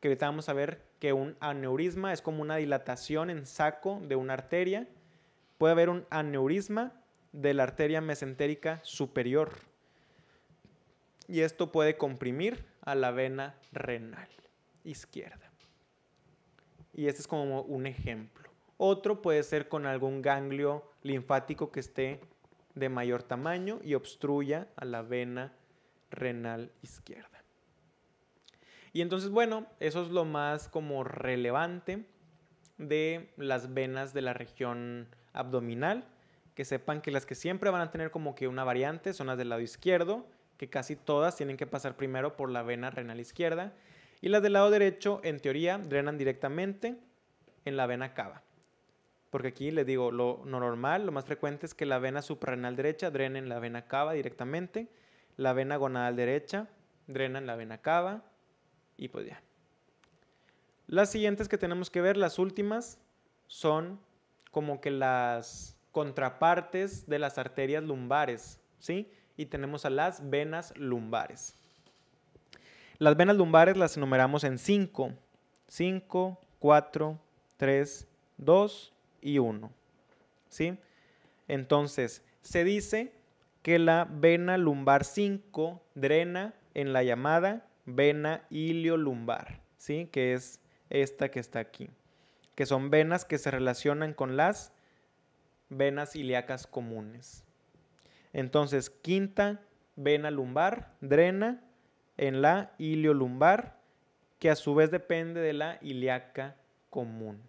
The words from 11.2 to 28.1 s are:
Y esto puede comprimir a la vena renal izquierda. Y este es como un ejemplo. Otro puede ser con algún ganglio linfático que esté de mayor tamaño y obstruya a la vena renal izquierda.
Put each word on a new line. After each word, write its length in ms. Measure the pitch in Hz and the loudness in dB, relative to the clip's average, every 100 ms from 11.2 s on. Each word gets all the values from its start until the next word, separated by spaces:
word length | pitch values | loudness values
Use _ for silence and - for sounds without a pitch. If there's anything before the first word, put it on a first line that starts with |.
| - | -6
Y 140 | 170 | 0
esto 320 | 160 160 170 | 0 0 -2
puede 240 | 160 156 156 | 2 2 2
comprimir 720 | 147 131 127 127 190 247 - _ | -2 -2 -4 -2 -4 -6 -14 _
a 120 | - | -4
la 160 | 139 127 | 0 0
vena 440 | 123 131 135 139 139 - | 0 -2 -2 -10 -12 -16
renal 560 | - 123 120 113 110 92 - _ _ _ _ | -10 -8 -8 -8 -16 -20 -20 _ _ _ _
izquierda. 680 | - 147 - - - - - _ _ _ _ _ _ _ _ _ _ _ _ _ - | -16 -16 -16 -16 -16 -20 -20 _ _ _ _ _ _ _ _ _ _ _ _ _ -20
Y 140 | - 147 | -4 -4
este 160 | 143 | -4
es 40 | - | -6
como 360 | 156 143 135 | -4 -4 -6
un 240 | - 139 135 | -6 -6 -8
ejemplo. 640 | 127 - 113 110 - - _ _ _ | -8 -8 -8 -12 -20 -20 _ _ _
Otro 460 | 190 196 202 208 | 2 2 0 -2
puede 200 | 180 151 | 2 2
ser 240 | 147 151 143 | 2 -4 -2
con 180 | 156 139 | -6 -4
algún 340 | 131 135 135 | -2 -2 -2
ganglio 640 | 139 139 139 139 143 147 - _ | 0 0 -2 -2 0 -2 -8 _
linfático 680 | 139 135 127 135 131 151 151 | -6 -6 0 0 0 -6 -6
que 80 | - | -8
esté 400 | 127 - 131 139 - _ _ _ _ | -10 -6 -6 -6 -16 _ _ _ _
de 140 | - 131 | -6 -4
mayor 340 | 127 123 120 | -2 -2 -2
tamaño 580 | 120 123 147 175 185 214 | -4 -6 -4 -4 -6 -8
y 120 | - | -2
obstruya 720 | 139 - - 147 143 143 151 190 - | -2 -2 -8 -2 -2 -2 -4 -6 -12
a 80 | |
la 180 | 127 120 | -8 -8
vena 500 | 113 123 123 123 127 - _ _ _ _ _ | -6 -6 -4 -8 -12 -16 _ _ _ _ _
renal 600 | - 127 120 117 113 120 _ | -8 -6 -6 -6 -8 -10 _
izquierda. 600 | - - - - - - _ _ _ _ _ _ _ | -20 -20 -20 -20 -20 -20 _ _ _ _ _ _ _